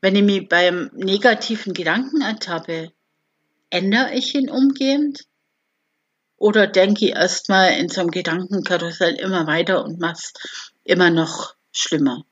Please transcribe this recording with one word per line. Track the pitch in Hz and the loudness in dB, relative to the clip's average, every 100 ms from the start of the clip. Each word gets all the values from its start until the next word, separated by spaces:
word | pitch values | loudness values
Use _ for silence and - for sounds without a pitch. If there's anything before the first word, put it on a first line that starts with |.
Wenn | 190 | 4
ich | 196 | 4
mich | 202 196 - | 4 2 2
beim | 175 180 175 - | 2 4 2 -6
negativen | - 190 196 247 220 - 220 - | -6 -2 2 4 2 -2 -6 -6
Gedanken | 180 170 185 262 311 | -6 -2 -2 -2 -2
ertappe, | 269 214 - 170 160 165 160 _ _ _ _ _ _ _ _ | -2 -6 -6 -8 -6 -8 -8 _ _ _ _ _ _ _ _
ändere | 180 190 220 262 | -4 0 2 0
ich | 254 262 | -2 -4
ihn | 285 269 | -4 -2
umgehend? | 247 269 269 269 277 294 277 - _ _ _ _ _ _ _ _ _ _ _ | 2 2 2 0 0 0 -4 -16 _ _ _ _ _ _ _ _ _ _ _
Oder | 208 208 196 | 2 4 4
denke | 202 190 208 214 | 4 2 4 0
ich | |
erstmal | - 180 - - 190 185 | 0 -2 -2 0 4 4
in | - 180 | 2 -2
so | 196 | -2
einem | 175 | -2
Gedankenkarussell | 165 170 165 180 196 170 180 170 165 175 | -2 -4 -4 -4 -4 -2 -2 -4 -2 -2
immer | 170 190 190 156 | 0 -4 -2 0
weiter | 156 180 185 | 0 0 0
und | - 170 | -2 -6
mach's | 170 165 - - - - - _ | -6 -6 -14 -16 -16 -16 -18 _
immer | - 175 175 | 0 4 4
noch | 165 156 - - - _ | 4 0 -4 -12 -14 _
schlimmer? | - - 160 139 123 - | -8 -2 0 0 0 -12